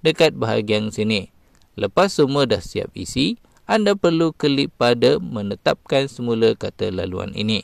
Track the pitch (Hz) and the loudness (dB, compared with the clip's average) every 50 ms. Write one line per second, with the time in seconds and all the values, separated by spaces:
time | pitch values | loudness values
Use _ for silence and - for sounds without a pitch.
0 | - 165 160 - 165 156 - - 123 113 113 113 107 104 107 107 107 110 - - | 0 -2 2 4 2 2 2 0 -2 0 0 -2 0 0 0 0 0 -2 -4 -2
1 | 110 107 110 101 95 - _ _ _ _ _ _ _ _ _ - 104 98 - - | -2 0 0 -2 -2 -6 _ _ _ _ _ _ _ _ _ -4 -4 -2 2 2
2 | 180 196 - - 151 131 139 143 139 120 - 92 - - - 98 - - _ 101 | 0 2 4 2 2 2 4 0 0 0 0 -4 -6 -8 -8 -8 -8 -8 _ -12
3 | 95 - - 127 135 190 233 - _ _ _ _ _ - 208 220 214 202 202 202 | -12 -8 -4 -4 -2 -2 -4 -6 _ _ _ _ _ -2 0 2 2 2 0 2
4 | - 175 170 165 165 160 156 _ - 147 139 139 139 - _ _ 123 120 123 120 | 2 2 2 2 0 0 -2 _ -2 0 0 0 -2 -2 _ _ 2 2 2 4
5 | 123 123 - - - - 107 110 101 101 101 - _ - - - _ _ 151 135 | 4 4 4 2 -2 -6 -6 -6 -4 -6 -6 -4 _ -2 -2 -2 _ _ -2 0
6 | 135 139 - - 123 120 117 113 113 113 110 - - 104 - _ 101 101 95 92 | 0 -2 -6 -8 -4 -2 0 2 4 2 2 2 -4 -10 -6 _ -4 -4 -4 -4
7 | 90 92 90 92 95 98 98 107 107 107 110 101 | -6 -6 -6 -6 -8 -8 -6 -4 -2 -2 -2 -2